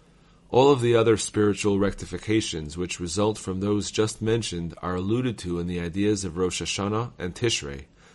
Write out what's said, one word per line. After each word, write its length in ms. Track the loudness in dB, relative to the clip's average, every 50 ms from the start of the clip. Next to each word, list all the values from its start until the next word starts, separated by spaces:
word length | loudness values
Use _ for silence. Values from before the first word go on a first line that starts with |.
| _ _ _ _ _ _ _ _ _ 2
All 200 | 4 6 8 8
of 100 | 6 6
the 160 | 4 4 6
other 220 | 6 6 6 4 4
spiritual 600 | 2 -2 0 2 2 2 2 2 2 2 2 2
rectifications 1000 | 2 0 0 -4 -10 -10 -10 -10 -2 0 0 0 0 -2 -6 -6 -8 -8 -6 -6
which 200 | -6 -6 -6 -6
result 380 | -6 -4 -2 0 0 0 0
from 240 | -2 -6 -6 -4 -2
those 300 | 0 0 0 0 0 -2
just 320 | 0 0 0 0 0 -4
mentioned 500 | 0 0 0 0 0 -4 -6 -6 -6 -8 -8 -8
are 160 | -6 -4 -4
alluded 400 | -2 0 0 0 0 0 -2 -4 -4
to 180 | -6 -4 -4 -2
in 80 | -2
the 120 | -4 -4 -4
ideas 460 | -4 -4 -2 0 2 2 2 0 -2
of 140 | -6 -2 0
Rosh 240 | -2 0 0 -4
Hashanah 500 | -4 -4 -4 -2 -2 -2 -2 -2 -4 -6 -8 -8
and 160 | -8 -8 -6
Tishrei, 500 | -2 -2 0 0 -2 -4 -8 -10 -12 -14 _ _ _ -20 -20